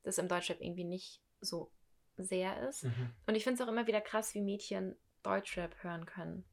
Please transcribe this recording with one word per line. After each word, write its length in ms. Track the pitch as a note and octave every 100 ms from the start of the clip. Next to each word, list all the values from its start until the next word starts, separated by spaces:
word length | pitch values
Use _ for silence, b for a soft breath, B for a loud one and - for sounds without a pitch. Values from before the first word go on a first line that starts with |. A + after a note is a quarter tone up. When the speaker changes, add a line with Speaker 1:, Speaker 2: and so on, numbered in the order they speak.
Speaker 1:
das 140 | - F#3
im 100 | F3+
Deutschrap 340 | F3 F3 E3+
irgendwie 220 | F3 F3
nicht 380 | F3 F#3 - - _ _
so 300 | G3 E3+ D#3 - _ - _ -
sehr 500 | F#3 F#3 F#3 - C4
ist. 160 | C#4+
Speaker 2:
Mhm. 280 | B2+ A#2+ B2 - -
Speaker 1:
Und 100 | A3
ich 80 |
find's 180 | A#3 B3
auch 60 | B3
immer 200 | A3+ A3+
wieder 140 | G#3+
krass, 320 | G#3+ A3 G#3+ G#3
wie 60 |
Mädchen 540 | G3+ G3+ - F#3+ F#3+ - _ _
Deutschrap 520 | G3 G3 G3 - E3 -
hören 220 | F3+ E3+ E3+
können. 400 | F#3+ E3 F3 -